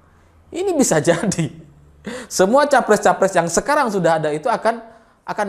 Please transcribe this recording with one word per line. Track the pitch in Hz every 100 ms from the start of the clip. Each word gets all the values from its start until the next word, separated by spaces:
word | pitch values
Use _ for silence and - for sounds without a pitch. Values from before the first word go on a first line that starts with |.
| _ _ _ _ _ -
Ini | 392 320
bisa | 247 160
<laughs> |
jadi | 143 - 202 175 147 - - - - _ - 254 -
semua | - 190 269 285
capres-capres | 254 220 202 190 180 190
yang | 180 165
sekarang | 196 - 294 247
sudah | 196 165 160
ada | 151
itu | 156
akan, | 240 214 220 233 - - _ _
akan | - 180